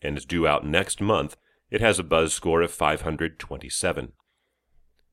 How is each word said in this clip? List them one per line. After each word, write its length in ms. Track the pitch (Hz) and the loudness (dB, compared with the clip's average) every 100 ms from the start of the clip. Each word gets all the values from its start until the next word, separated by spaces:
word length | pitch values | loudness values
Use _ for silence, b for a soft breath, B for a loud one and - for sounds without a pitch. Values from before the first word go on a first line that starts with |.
and 160 | 73 73 | -6 -6
is 80 | - | -4
due 220 | 85 80 | 0 2
out 180 | 73 73 | 2 2
next 340 | 82 98 - | 0 0 -2
month. 380 | 101 98 73 - _ _ _ | 0 0 0 -8 _ _ _
It 100 | 107 | 2
has 200 | 110 98 | 4 2
a 40 | |
buzz 300 | 80 80 80 | 2 2 2
score 300 | - 87 82 | 0 0 2
of 80 | 85 | 2
five 300 | - 76 78 | 0 0 0
hundred 360 | 82 76 82 - | -2 -4 -6 -8
twenty-seven. 760 | - 67 67 - 92 73 60 - _ _ _ _ _ _ _ _ _ | -14 -14 -10 -4 -2 -2 -8 -14 _ _ _ _ _ _ _ _ _